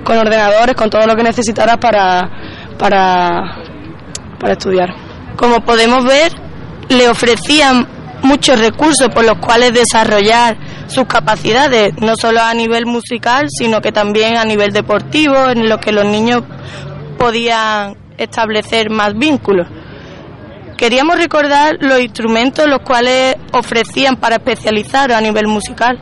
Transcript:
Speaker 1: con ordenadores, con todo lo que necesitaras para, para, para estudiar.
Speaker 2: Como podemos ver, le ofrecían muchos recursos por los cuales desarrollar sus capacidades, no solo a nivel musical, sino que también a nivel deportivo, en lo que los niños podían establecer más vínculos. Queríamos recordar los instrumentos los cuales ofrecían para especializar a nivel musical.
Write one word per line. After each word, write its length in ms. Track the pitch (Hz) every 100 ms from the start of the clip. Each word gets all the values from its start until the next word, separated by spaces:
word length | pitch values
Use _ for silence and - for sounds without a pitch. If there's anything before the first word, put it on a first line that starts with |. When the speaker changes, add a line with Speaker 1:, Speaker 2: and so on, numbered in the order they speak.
Speaker 1:
con 120 | 233 226
ordenadores, 600 | 220 220 208 208 240 262
con 140 | 220
todo 160 | 214 220
lo 100 | 220
que 80 |
necesitaras 540 | 233 226 226 208 220 233
para, 520 | 233 208 185 180 180 - - - - -
para, 840 | 202 196 185 180 175 175 185 - - - - - - - - -
para 140 | 202
estudiar. 380 | 196 196 185 180 - - - -
Speaker 2:
Como 260 | - 240 233
podemos 440 | 233 233 233 254
ver, 260 | 247 269 330 - - - - - -
le 200 | 247 247
ofrecían 800 | 233 240 226 - 302 277 254 - - - -
muchos 380 | 269 277 - 247
recursos 480 | 226 - 302 294 247
por 160 | 226
los 140 | 226 208
cuales 340 | - 233 247
desarrollar 840 | 233 233 226 220 214 202 233 240 208 - - -
sus 200 | - 254
capacidades, 880 | 233 156 214 - 226 294 240 202 156
no 140 | 214 220
solo 240 | 226 233
a 120 | 226
nivel 320 | 226 226 233 240
musical, 600 | 240 - 233 226 254 294
sino 320 | - 233 214
que 100 | 214
también 460 | 214 208 214 220 233
a 80 |
nivel 280 | 220 214 202
deportivo, 760 | 202 208 208 - 302 302 269 262
en 200 | 240 220
lo 120 | 214
que 100 | 214
los 140 | 208
niños 380 | 202 208 226 240 240 - - - - - - -
podían 800 | 240 226 233 226 220 214 202 202 - -
establecer 720 | 226 - 220 214 - 226 214
más 240 | 220 208
vínculos. 520 | 208 311 269 - 190 175 - - - - - - - - - - -
Queríamos 400 | 240 254 302 349
recordar 640 | 339 311 285 285 302 -
los 200 | 269 262
instrumentos 680 | 240 208 226 226 262 262 302
los 120 | 262
cuales 560 | - 247 247 254 262 - -
ofrecían 640 | 247 - 233 220 - 269 254
para 200 | 233 226
especializar 760 | 254 220 - 214 - 269 277
a 80 | 226
nivel 260 | 220 214 214
musical. 500 | 214 202 - 233 247